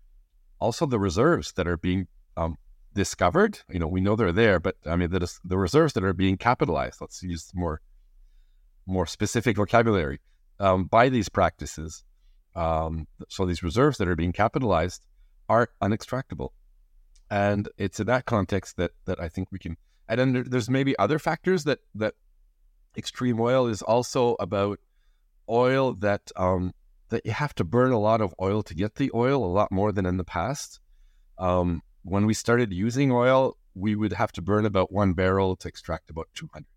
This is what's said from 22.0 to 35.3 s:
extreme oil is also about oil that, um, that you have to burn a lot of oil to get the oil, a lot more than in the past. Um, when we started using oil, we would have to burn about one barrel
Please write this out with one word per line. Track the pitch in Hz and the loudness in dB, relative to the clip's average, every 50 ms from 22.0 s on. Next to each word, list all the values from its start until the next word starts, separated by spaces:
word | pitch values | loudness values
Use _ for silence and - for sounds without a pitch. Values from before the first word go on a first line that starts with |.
| 107 107 - _ _ _ _ _ _ _ _ _ _ _ _ _ _ _ - | -4 -4 -4 _ _ _ _ _ _ _ _ _ _ _ _ _ _ _ -14
extreme | - - - - - 127 123 117 110 | -12 -12 -10 -8 -4 -2 0 0 2
oil | 117 120 131 131 127 | 2 2 2 2 2
is | 117 107 - | 0 -2 -2
also | - - 113 123 120 - - 135 123 120 - - | 0 2 2 2 2 0 0 2 2 2 2 0
about | 101 85 104 98 101 104 101 - _ _ _ _ _ _ _ _ _ _ _ _ _ | -2 -2 0 0 0 0 -2 -6 _ _ _ _ _ _ _ _ _ _ _ _ _
oil | - 113 120 127 127 131 135 135 127 113 | -2 2 2 4 4 4 2 2 0 -2
that, | 95 98 101 101 101 - - - | -2 0 0 0 -2 -4 -10 -6
um, | - 92 92 95 90 92 87 - _ _ _ _ _ _ - | -2 0 2 2 2 0 -4 -6 _ _ _ _ _ _ -6
that | 113 - - | -6 -4 -4
you | 110 | -4
have | 107 - 151 143 - | -4 -4 -4 -4 -2
to | - 98 | -4 -4
burn | 80 113 123 127 131 | 0 2 2 4 4
a | 127 107 | 2 2
lot | 104 107 113 110 | 2 2 2 2
of | 107 87 - - | 0 -2 -4 -4
oil | 92 98 101 107 104 | -2 -2 0 -2 -2
to | - 85 | -4 -4
get | 78 101 - - | -4 -4 -4 -2
the | - 139 131 - | -4 -4 -2 0
oil, | 113 120 131 139 131 107 | 0 2 2 2 0 0
a | |
lot | 87 87 101 104 - | 0 2 2 0 2
more | 95 95 101 107 | 0 0 0 0
than | 95 104 92 | 0 0 0
in | 90 90 | 0 0
the | 92 90 | -2 -4
past. | - - 87 85 117 147 - - - - - _ _ _ _ - _ _ _ _ _ - | -4 -4 -4 -4 -4 -6 -8 -10 -14 -16 -20 _ _ _ _ -20 _ _ _ _ _ -10
Um, | - 92 90 90 90 87 87 85 80 - _ _ _ - | -4 -2 0 2 2 2 0 -2 -4 -6 _ _ _ -8
when | 92 92 98 104 | -2 0 2 2
we | 107 107 | 2 0
started | - - - 117 120 123 101 92 | 0 0 0 2 2 2 0 -2
using | 87 104 117 117 135 143 135 | -2 -2 -2 0 0 2 2
oil, | 123 120 123 127 131 131 131 117 - _ _ _ - | 2 4 4 4 4 4 4 2 -2 _ _ _ -10
we | 92 92 110 104 | -4 -2 0 0
would | 107 107 101 - | 0 0 -2 0
have | 98 113 - - | -2 -2 -4 -4
to | - | -4
burn | 85 95 104 107 107 | -2 2 2 2 2
about | 107 98 95 92 - | 2 2 2 0 2
one | 92 101 101 95 87 | 2 2 2 2 2
barrel | 90 92 92 | 2 2 2